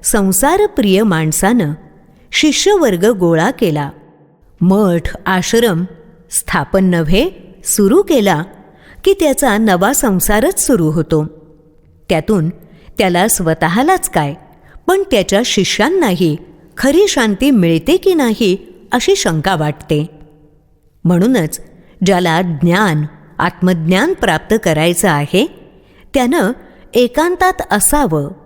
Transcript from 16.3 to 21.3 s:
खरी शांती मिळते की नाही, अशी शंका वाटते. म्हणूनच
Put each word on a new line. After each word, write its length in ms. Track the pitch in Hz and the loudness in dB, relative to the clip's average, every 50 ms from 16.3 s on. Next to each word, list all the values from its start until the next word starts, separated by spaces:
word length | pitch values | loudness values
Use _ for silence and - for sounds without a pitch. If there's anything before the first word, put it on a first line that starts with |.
| 147 - - - - - - - _ | -2 -4 -8 -18 -20 -20 -20 -20 _
खरी 300 | - - - 285 339 415 | -2 -2 0 2 2 2
शांती 440 | 392 - 285 233 214 202 190 254 285 | 2 2 0 0 0 0 0 0 2
मिळते 460 | 277 220 175 165 165 160 160 - 320 | 2 4 2 2 0 0 2 0 0
की 160 | 370 - 392 370 | 2 2 0 2
नाही, 440 | 320 277 233 214 - 240 190 180 190 - - - - - - | 2 0 0 0 0 0 0 0 -2 -6 -18 -20 -20 -12 -4
अशी 240 | - 247 - - 392 | -4 -2 0 0 0
शंका 400 | 392 - 208 160 156 147 190 190 | 0 0 -2 -2 -2 -2 -2 -2
वाटते. 520 | 156 156 151 147 - - - 160 147 151 - - - - - - _ - _ _ _ _ _ _ _ _ _ _ _ _ | -2 -2 -4 -6 -8 -6 -4 -2 -2 -2 -6 -10 -20 -20 -20 -20 _ -20 _ _ _ _ _ _ _ _ _ _ _ _
म्हणूनच 580 | 170 180 170 180 240 | 0 2 2 2 2